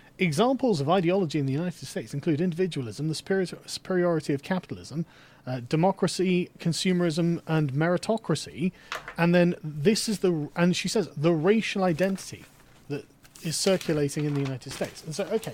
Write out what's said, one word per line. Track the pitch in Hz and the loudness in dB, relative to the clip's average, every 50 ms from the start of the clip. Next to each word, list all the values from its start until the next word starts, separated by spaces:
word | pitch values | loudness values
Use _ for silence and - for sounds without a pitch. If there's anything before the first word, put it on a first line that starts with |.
| - - - - | -20 -14 -4 0
"Examples | 190 170 143 156 220 254 269 240 - 247 196 139 | 0 2 4 4 4 4 4 2 2 2 2 2
of | 139 139 | 2 2
ideology | 180 196 165 165 180 202 190 143 - 156 | 2 4 4 2 2 2 0 0 0 0
in | 139 | 0
the | 135 131 | 0 0
United | 151 175 180 - - 139 | -2 -2 -4 -6 -8 -10
States | - - 185 123 - - | -10 -8 -8 -8 -6 -8
include | 139 - 175 151 135 | -4 0 0 0 2
individualism, | 180 185 156 170 190 180 - 143 123 113 104 - 147 160 | 0 0 0 0 -2 -2 -2 -4 -6 -6 -6 -4 -4 -4
the | 151 | -4
spirit, | - - - 196 190 185 - - - - | -4 -4 -2 0 0 0 -2 -4 -10 -12
superiority | - - - - - 185 180 175 175 170 156 - - 143 | -12 -12 -10 -6 -2 0 2 2 2 2 0 0 0 -2
of | 139 - | -2 -2
capitalism, | - 190 180 - - 110 90 90 - 123 160 165 - - - - - - - - | -2 -4 -4 -4 -6 -10 -12 -12 -8 -6 -6 -6 -6 -10 -20 -20 -20 -20 -14 -10
uh, | 127 127 127 120 - | -8 -6 -6 -4 -2
democracy, | - 156 170 196 185 - 190 165 - - 180 185 180 180 170 - - - | 0 2 4 2 2 2 0 -2 0 0 0 2 2 2 0 -2 -6 -6
consumerism, | - 170 156 - - 190 185 175 175 170 151 170 170 170 170 - - | -4 -2 -2 0 0 0 2 2 2 0 0 0 0 0 0 -2 -2
and | - 160 156 156 139 127 | 0 0 0 0 0 0
meritocracy." | 143 160 175 180 170 - - 226 226 - - 160 - - - - 107 160 185 - - - - - - - - - | 0 0 2 0 0 0 0 -2 -2 0 -2 -2 -2 -4 -6 -6 -4 -4 -4 -4 -6 -12 -14 -14 -12 -12 -10 -2
And | - 170 170 175 | 0 2 4 6
then | 180 175 175 180 - - | 6 6 4 2 0 -6
this | 151 147 156 139 196 226 - - 233 | -10 -6 0 2 2 2 2 2 -2
is | 208 - | -2 0
the, | - 185 170 156 147 147 - | 0 0 0 0 -2 -4 0
and | 175 175 180 170 | 2 2 4 2
she | - - 185 | 2 0 -2
says, | - 226 165 - - | 0 0 -2 -2 -2
"the | 147 143 170 175 | 0 2 2 2
racial | 156 147 190 220 226 185 - - 202 185 | 4 4 4 4 4 2 0 0 0 2
identity | 185 165 143 180 196 190 - - - - - - - - - - - - - - - | 2 2 2 0 0 -2 -4 -6 -10 -16 -16 -18 -20 -20 -20 -20 -20 -20 -20 -12 -10
that | 143 143 - - _ _ - - - - - | -10 -10 -10 -12 _ _ -20 -20 -16 -10 -6
is | 165 147 | -6 -4
circulating | - - 196 190 175 - - 160 151 147 139 - 156 147 | 0 2 2 2 2 2 0 0 0 0 0 0 -2 -2
in | 151 147 | -2 0
the | 139 | -2
United | 139 131 135 120 - 135 - | -2 -2 -4 -6 -10 -10 -8
States." | - - - - - - | -8 -8 -8 -8 -10 -14
And | 160 151 | -10 -6
so, | - 190 | -6 -4
okay, | - 214 220 - - | -2 -2 -4 -4 -6